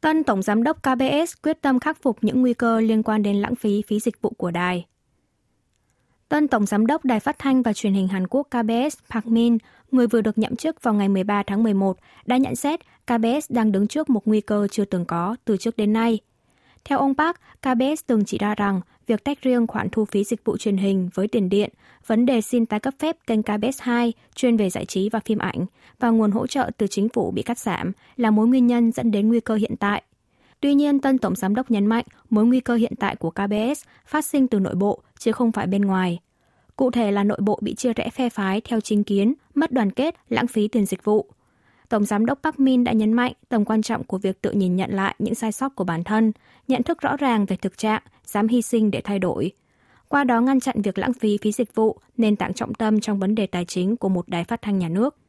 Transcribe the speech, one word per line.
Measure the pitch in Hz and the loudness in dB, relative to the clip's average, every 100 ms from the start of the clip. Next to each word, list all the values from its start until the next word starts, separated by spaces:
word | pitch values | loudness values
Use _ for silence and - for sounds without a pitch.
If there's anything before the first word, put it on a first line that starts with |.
Tân | 311 320 | 2 2
Tổng | 302 196 | 2 0
Giám | 190 208 | 2 2
đốc | 240 320 | 2 0
K | 277 254 | -2 0
B | 262 285 339 | 0 0 -2
S | - | -2
quyết | 302 311 | -4 -2
tâm | 285 254 | 0 0
khắc | 294 320 | 0 -2
phục | 269 214 | -4 0
những | 214 254 | 0 2
nguy | 254 | 2
cơ | 233 240 226 | 2 0 2
liên | 220 220 | 2 2
quan | 226 214 | 0 0
đến | 202 202 | 0 0
lãng | 208 240 | 0 -2
phí | 214 202 208 | 0 -2 0
phí | 214 | -2
dịch | 233 - | -2 -4
vụ | 202 - | -6 -4
của | 175 | -6
đài. | 175 180 180 175 _ _ _ _ _ _ _ _ _ _ _ _ _ _ | -2 -2 -4 -8 _ _ _ _ _ _ _ _ _ _ _ _ _ _
Tân | 294 294 | 0 2
Tổng | 233 202 | 2 2
Giám | 208 226 | 2 2
đốc | 311 262 | 0 0
Đài | 220 | 0
Phát | 277 294 | -2 -2
thanh | 277 262 | 0 2
và | 240 | 2
Truyền | 208 214 | 0 0
hình | 196 185 | 2 0
Hàn | 190 185 | -2 -2
Quốc | 262 | -2
K | 285 247 226 | -2 -2 0
B | 233 277 | 0 -2
S | - _ | -4 _
Park | 226 226 | -8 0
Min, | 226 240 226 _ _ _ | 2 4 2 _ _ _
người | 254 240 | 2 4
vừa | 233 | 2
được | 214 214 | 2 0
nhậm | 214 247 | -2 -2
chức | 311 320 | -6 -2
vào | 247 | 0
ngày | 208 196 | 2 2
mười | 196 | 0
ba | 196 208 | 0 -2
tháng | 202 202 | 0 0
mười | 226 | 2
một, | 196 196 185 _ - - | 2 0 -2 _ -20 -2
đã | 247 | 0
nhận | 269 247 | 0 -2
xét | 285 330 _ _ - | -4 -4 _ _ -4
K | 233 | 0
B | 226 277 | 2 0
S | - | -2
đang | 240 220 | 0 2
đứng | 196 208 | 2 0
trước | 294 311 | -2 0
một | 233 - | 0 2
nguy | 214 | 0
cơ | - 208 202 | 0 -2 -2
chưa | - 196 | -2 -2
từng | 185 170 | -2 -4
có | 170 175 233 - | -4 -4 -6 -4
từ | 196 | -2
trước | 233 233 | -2 -2
đến | 208 | 0
nay. | 214 233 220 _ _ _ _ _ _ - | 2 2 0 _ _ _ _ _ _ -4
Theo | 277 | 0
ông | 277 269 | 0 2
Park, | 311 349 _ - | 0 -2 _ -8
K | 269 247 | -2 0
B | 262 311 | 0 -2
S | - | 0
từng | 226 202 | 0 0
chỉ | - | -2
ra | 208 208 | -4 0
rằng | 202 190 - _ _ | 0 0 -4 _ _
việc | 220 | -2
tách | - 285 | -2 -4
riêng | 262 247 226 | 0 0 0
khoản | - 190 | -2 -4
thu | - 208 | -2 -2
phí | 202 | 0
dịch | 202 214 - | -2 -4 -4
vụ | - | -4
truyền | 220 196 | -2 0
hình | 196 196 180 | 0 0 -2
với | - 202 | -4 -2
tiền | 233 185 | 0 0
điện, | 196 208 _ _ _ - | 0 -2 _ _ _ -2
vấn | 220 247 | 2 2
đề | 247 | 2
xin | 214 247 226 | 0 0 0
tái | 214 | -2
cấp | 262 - | -4 -4
phép | 302 330 - | -4 -4 -2
kênh | 220 | -2
K | 214 208 | 0 -2
B | 220 | -2
S | 269 | -4
hai | - 240 240 226 _ - | -2 0 0 -2 _ -2
chuyên | 254 233 | 2 4
về | 196 | 2
giải | - - | -2 -4
trí | 196 196 | -2 -2
và | 220 | -4
phim | - 214 | -2 -2
ảnh | 190 - 185 _ - _ | -2 -4 -6 _ -20 _
và | 240 | 2
nguồn | 226 214 | 4 4
hỗ | 202 247 | 0 -2
trợ | 277 - - | -2 -4 -2
từ | 202 | -4
chính | - 208 | 0 -2
phủ | - 120 | 0 -2
bị | - | -4
cắt | - 240 | -6 -6
giảm | - 180 - 196 _ - | -4 -4 -6 -8 _ -2
là | 226 | 2
mối | 214 220 | 4 4
nguyên | 254 240 | 4 4
nhân | 240 233 | 4 2
dẫn | 226 233 | 2 0
đến | 208 214 | 2 2
nguy | 233 | 2
cơ | - 220 | 0 -2
hiện | 208 - | -2 -2
tại. | 202 202 _ _ _ _ _ _ | -2 -2 _ _ _ _ _ _
Tuy | 285 | 2
nhiên, | 285 294 277 | 4 4 2
tân | 269 262 | 2 2
tổng | 202 185 | 0 -2
giám | 190 208 | 0 0
đốc | 262 | 0
nhấn | 220 202 | 2 2
mạnh | 226 - _ _ | 2 -2 _ _
mối | 214 226 | 4 4
nguy | 254 | 4
cơ | 247 240 | 2 0
hiện | 233 - | 0 -2
tại | 202 - | -4 -4
của | 165 | -6
K | - 202 | -4 -2
B | 208 226 294 | -2 -2 -4
S | - _ _ | -10 _ _
phát | 302 302 | -4 0
sinh | 294 262 | 2 2
từ | 208 | 2
nội | 190 180 | 0 0
bộ | 202 - _ _ | -2 -2 _ _
chứ | - | -4
không | 220 233 | 0 0
phải | 220 180 | 0 -2
bên | 190 | 0
ngoài. | 202 190 185 175 _ _ _ _ _ - | 0 0 0 -4 _ _ _ _ _ -2
Cụ | 269 | 0
thể | 240 214 | 2 0
là | 202 | 0
nội | 202 - | 0 0
bộ | 208 208 | -2 -2
bị | 208 - | -4 -4
chia | 254 | -4
rẽ | 220 233 | -2 -6
phe | - 247 | -4 -4
phái | - 190 196 | -2 -2 -2
theo | - 226 | -2 -4
chính | - 208 | 0 -2
kiến, | 202 196 208 294 _ 277 | 0 2 2 0 _ -2
mất | 320 | 0
đoàn | 254 208 | 0 0
kết, | 190 294 - _ | 0 -4 -4 _
lãng | 226 240 | -2 -2
phí | - 214 | 0 0
tiền | 233 196 | 0 -2
dịch | 190 | -2
vụ. | - 208 - _ _ _ _ _ _ | 0 0 -2 _ _ _ _ _ _
Tổng | 214 202 | -2 0
giám | 208 226 | 0 0
đốc | 277 | 0
Park | 311 311 | -4 0
Min | 269 254 | 2 4
đã | 240 | 2
nhấn | 226 214 | 2 2
mạnh | 226 247 - _ | 2 0 -4 _
tầm | 233 208 | -2 0
quan | 220 | 0
trọng | 214 226 | 0 -4
của | - 190 | -4 -4
việc | 196 190 | -4 -2
tự | - | -2
nhìn | 208 185 180 | 0 0 0
nhận | 190 | -2
lại | 190 196 - | -2 -2 -2
những | 214 226 | -6 -4
sai | 220 | -4
sót | 208 269 - | -4 -6 -4
của | |
bản | 185 165 | -4 -4
thân, | 170 214 226 214 _ _ - | -2 2 2 0 _ _ -4
nhận | 247 | -2
thức | 247 339 | -2 -2
rõ | - 269 | -2 -2
ràng | 277 226 202 | 0 0 0
về | 185 | -2
thực | 190 - | -6 -4
trạng, | 214 220 _ _ - | -2 -2 _ _ -8
dám | 208 220 | -2 2
hy | 247 | 0
sinh | 220 233 214 | 0 0 2
để | 190 | 0
thay | - 196 | -4 -2
đổi. | 180 - 151 - _ _ _ _ _ | -2 -2 -4 -6 _ _ _ _ _
Qua | 285 | 0
đó | 269 233 | 2 2
ngăn | 247 269 | 4 2
chặn | 269 262 | 0 -2
việc | 202 190 | -2 -2
lãng | 220 | -4
phí | 247 214 208 | -2 0 0
phí | 214 | -2
dịch | 208 233 - | -2 -4 0
vụ, | 220 - _ - | 0 0 _ -2
nền | 220 208 | 0 2
tảng | 190 | -2
trọng | 185 233 | -4 -6
tâm | 214 220 214 | -4 0 0
trong | 208 202 | 0 -2
vấn | 190 220 | 0 0
đề | 196 | -2
tài | 180 175 | -4 -6
chính | - 185 233 | -4 -2 -2
của | 196 | -2
một | 185 175 | -2 -2
đài | 170 | -6
phát | 170 226 | -4 -6
thanh | - 196 | -2 -2
nhà | 170 | -2
nước. | 175 254 - | 0 -2 -4